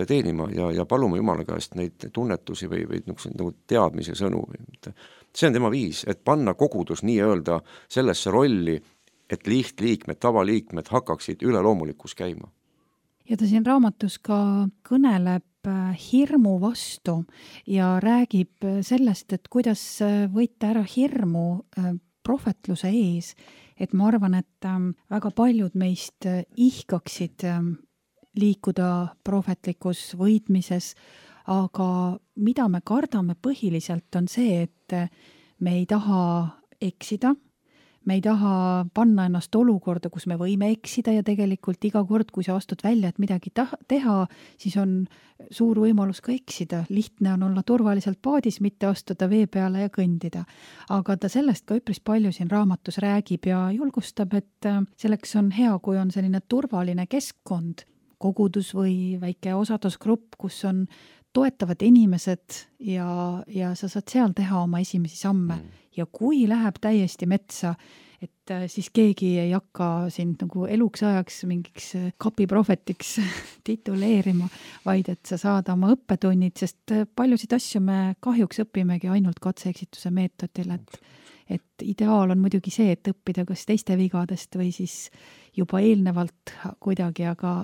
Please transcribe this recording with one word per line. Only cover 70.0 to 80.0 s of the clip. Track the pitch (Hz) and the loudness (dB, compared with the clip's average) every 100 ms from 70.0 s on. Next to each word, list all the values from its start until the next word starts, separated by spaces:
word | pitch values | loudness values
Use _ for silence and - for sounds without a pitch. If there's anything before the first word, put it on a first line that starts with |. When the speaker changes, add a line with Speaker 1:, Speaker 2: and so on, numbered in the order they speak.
| 175 | -4
Speaker 2:
sind | - 170 165 | -4 -4 -4
nagu | 175 185 185 | -4 -4 0
eluks | 214 233 - | 2 2 2
ajaks | 208 190 180 - 185 | 0 0 -2 -6 -4
mingiks, | 175 170 - - 185 | -4 -6 -14 -10 -6
äh, | 180 - | -6 -4
kapiprohvetiks | 226 - 190 196 208 185 - 185 - - 190 - | -4 0 2 2 2 0 -2 -8 -6 -4 -4 -6
<laughs> | - - - | -12 -12 -6
tituleerima, | 220 - 190 208 214 190 180 175 - - - 185 | -6 -4 -2 2 2 4 0 0 -6 -20 -6 0
vaid | 190 185 | 0 0
et | 180 - | -6 -6
sa | 180 | -4
saad | 202 196 185 | 0 0 0
oma | 180 190 | 2 4
õppetunnid, | 262 - 185 190 185 180 - | 2 2 0 2 2 2 -2
sest, | 185 - - | -8 -8 -4
äh, | 214 208 - | -2 -2 0
paljusid | 254 240 - 247 | 2 2 0 -2
asju | - 214 | 0 0
me | 190 190 190 185 | 0 2 0 -2
kahjuks | 254 233 190 - | 0 0 0 -2
õpimegi | 214 190 180 175 180 | -4 -2 0 0 0
ainult | 196 190 170 | 2 2 0
katse-eksituse | 185 - 185 175 180 - | -4 -4 -6 -8 -12 -10